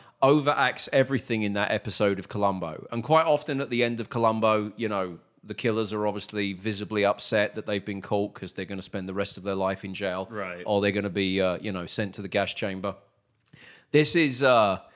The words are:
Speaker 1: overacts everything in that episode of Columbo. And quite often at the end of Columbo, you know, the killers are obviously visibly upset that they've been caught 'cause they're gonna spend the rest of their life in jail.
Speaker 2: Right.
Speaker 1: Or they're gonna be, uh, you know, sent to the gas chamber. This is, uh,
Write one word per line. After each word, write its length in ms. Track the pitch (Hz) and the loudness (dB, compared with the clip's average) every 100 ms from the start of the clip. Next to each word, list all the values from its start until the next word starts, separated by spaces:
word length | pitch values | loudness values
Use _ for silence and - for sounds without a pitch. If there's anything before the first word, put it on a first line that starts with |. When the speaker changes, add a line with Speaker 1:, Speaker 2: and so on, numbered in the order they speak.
| - - | -10 2
Speaker 1:
overacts 640 | 135 151 143 135 127 113 - | 4 6 4 2 2 0 0
everything 480 | 139 127 135 - 113 | 2 2 0 -2 -2
in 100 | 104 | 0
that 200 | 101 101 | 0 0
episode 460 | 107 107 - 104 95 | -2 -4 0 0 0
of 120 | - | -4
Columbo. 580 | 104 101 95 82 80 - | -2 0 0 -6 -10 -8
And 120 | 117 | -6
quite 220 | 117 160 165 | 2 2 4
often 340 | 147 - 135 | 0 0 -6
at 100 | 135 | -2
the 140 | 120 | 0
end 160 | 120 120 | 0 -2
of 100 | 110 | -6
Columbo, 640 | 120 117 110 110 107 104 107 | 0 2 4 4 2 0 -4
you 100 | 110 | -4
know, 320 | 101 92 85 _ _ 104 | -2 -4 -8 _ _ -14
the 60 | |
killers 400 | 104 120 110 107 | -4 -2 0 -2
are 140 | 107 107 | -2 -2
obviously 460 | 101 - 107 101 | -2 -6 -4 -4
visibly 520 | 92 107 101 95 107 98 | -4 -4 -4 -2 2 2
upset 480 | 104 - 110 104 | 2 0 0 0
that 140 | 110 104 | -2 -6
they've 180 | 101 101 | -6 -6
been 160 | 98 | -8
caught 320 | - 104 101 | -2 -2 -2
'cause 200 | - 92 | -6 -12
they're 120 | - 92 | -10 -10
gonna 160 | 95 | -10
spend 260 | - 101 92 | -8 -8 -6
the 60 | |
rest 240 | 95 98 - | -4 -4 -6
of 60 | |
their 100 | 95 | -6
life 320 | 95 95 95 98 | -2 -2 -4 -8
in 80 | |
jail. 340 | 95 101 92 110 | -6 -4 -4 -6
Speaker 2:
Right. 320 | 110 92 87 90 | -8 -10 -6 0
Speaker 1:
Or 160 | 101 | 2
they're 100 | 101 | 4
gonna 160 | 101 101 | 2 0
be, 280 | 92 95 95 | 0 0 2
uh, 200 | 92 87 | 2 0
you 100 | 104 | -4
know, 140 | 95 90 | -6 -6
sent 300 | - 104 98 | -4 -4 -6
to 80 | |
the 40 | 98 | -4
gas 240 | 101 95 | -2 -2
chamber. 440 | - 104 95 98 92 _ _ _ _ _ - - - _ | -4 -6 -6 -8 -8 _ _ _ _ _ -20 -20 -20 _
This 240 | 147 151 175 | 4 4 4
is, 260 | 151 123 | 2 4
uh, 380 | 135 120 104 92 - | 6 8 6 2 -6